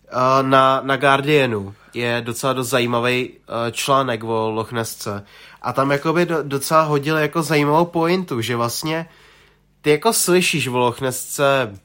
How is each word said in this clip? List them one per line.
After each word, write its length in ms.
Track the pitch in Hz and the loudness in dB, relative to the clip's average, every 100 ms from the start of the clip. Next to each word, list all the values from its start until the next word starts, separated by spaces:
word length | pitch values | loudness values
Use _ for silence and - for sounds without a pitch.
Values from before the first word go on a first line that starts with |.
| _ | _
eh, 360 | 120 127 135 | -2 2 2
na, 380 | 131 135 131 135 | 4 4 6 2
na 120 | 127 135 | 0 0
Guardianu 760 | 143 139 139 151 131 110 98 104 _ | 2 2 4 2 2 -2 -6 -14 _
je 280 | 117 120 120 117 | -6 -2 -2 -4
docela 280 | 117 135 | -4 -2
dost 160 | 127 123 | -2 0
zajímavý, 600 | 131 120 120 120 123 127 - - 113 117 | 0 2 2 2 0 -2 -8 -10 -6 -4
eh, 40 | |
článek 520 | 113 - 135 131 117 | -4 0 2 2 -2
o 260 | 113 113 110 | -2 -2 -2
Loch 200 | 110 110 | -2 -4
Nessce. 520 | 120 113 - - 101 101 - - - | -4 -6 -8 -8 -8 -10 -20 -20 -10
A 120 | - | -4
tam, 180 | 123 135 | 0 0
jakoby, 340 | 143 160 160 170 | 0 0 0 0
do-, 180 | 165 | -2
docela 380 | 143 139 - 160 | -4 -6 0 2
hodil 360 | 156 147 139 156 | 2 0 0 0
jako 260 | 151 170 | 0 -2
zajímavou 420 | 151 156 147 151 175 | 0 2 4 2 2
pointu, 560 | 170 165 185 180 123 | 0 0 0 -2 -4
že 140 | 113 120 | -2 -2
vlastně 500 | 117 - 156 160 165 - - _ _ _ _ _ | -2 -4 -4 -4 -6 -14 -20 _ _ _ _ _
ty 80 | 147 | 0
jako 220 | 147 226 | 2 2
slyšíš 540 | 220 - 180 175 156 131 | 0 2 2 2 0 -2
o 100 | 123 | 0
Loch 240 | 123 - | 0 0
Nessce 760 | 135 123 - - 139 139 120 98 | -4 -6 -8 0 2 2 -2 -8